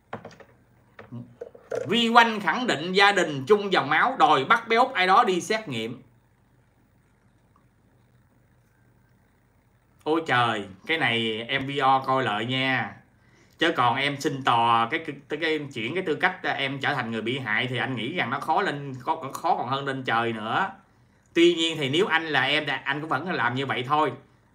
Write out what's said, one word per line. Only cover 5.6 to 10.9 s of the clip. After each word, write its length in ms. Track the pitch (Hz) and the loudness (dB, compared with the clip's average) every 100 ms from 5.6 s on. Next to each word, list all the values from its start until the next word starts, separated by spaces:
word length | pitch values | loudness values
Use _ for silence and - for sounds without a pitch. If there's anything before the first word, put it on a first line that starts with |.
| 214 | -4
nghiệm. 340 | 120 113 135 - _ _ _ _ _ _ _ _ _ _ _ _ _ _ _ _ _ _ _ _ _ _ _ _ _ _ _ _ _ _ _ _ _ _ _ _ _ _ _ | -6 -6 -10 -18 _ _ _ _ _ _ _ _ _ _ _ _ _ _ _ _ _ _ _ _ _ _ _ _ _ _ _ _ _ _ _ _ _ _ _ _ _ _ _
Ôi 180 | - 160 160 | 0 0 2
trời, 380 | 123 117 110 98 95 | 2 2 0 -6 -12
cái 120 | - | -4